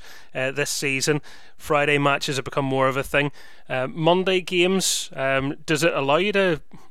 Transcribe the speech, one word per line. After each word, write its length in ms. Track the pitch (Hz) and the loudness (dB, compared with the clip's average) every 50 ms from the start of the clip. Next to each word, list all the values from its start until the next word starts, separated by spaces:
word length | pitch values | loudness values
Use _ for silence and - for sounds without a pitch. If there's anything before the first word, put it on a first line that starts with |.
| - - - - - - - | -8 -12 -14 -14 -14 -10 -6
uh, 160 | 127 131 135 | -4 -4 -2
this 200 | 135 139 147 - | -2 -2 -2 -2
season. 500 | - - 156 139 135 135 127 156 147 151 - - - - - - - | -2 -2 -2 -2 0 0 2 2 2 0 -2 -6 -14 -16 -16 -16 -14
Friday 420 | - - - 151 143 143 147 147 143 | -10 -2 0 2 4 4 4 4 4
matches 360 | 143 143 139 139 - 151 139 | 6 4 4 2 0 -2 -2
have 80 | 135 117 | -2 -4
become 180 | - - 147 139 | -2 -2 -2 0
more 240 | 135 135 135 131 131 | 2 2 2 4 2
of 80 | 127 | 2
a 80 | 139 131 | 0 -2
thing. 260 | - - 143 143 143 - - - - - - - - | 0 2 2 2 2 -2 -8 -12 -16 -16 -14 -8 -6
Uh, 180 | 139 127 127 | -4 -2 -2
Monday 540 | 135 - 170 156 160 175 190 185 190 185 185 | -4 -4 -2 0 2 2 2 2 2 0 0
games, 680 | - - 185 175 175 185 190 190 - - - - - - - | -2 0 2 2 4 4 2 2 0 0 -2 -2 -4 -6 -4
um, 420 | 143 135 135 135 135 135 139 160 - - | -2 0 0 2 0 0 -2 -4 -4 -2
does 180 | - 156 135 165 | -2 0 2 2
it 80 | 170 | 2
allow 240 | - 147 139 139 143 | 2 2 2 2 2
you 160 | 165 190 208 | 2 2 2
to 280 | 196 196 196 180 160 139 - - - - - - | 2 2 2 2 2 0 -4 -8 -14 -14 -14 -14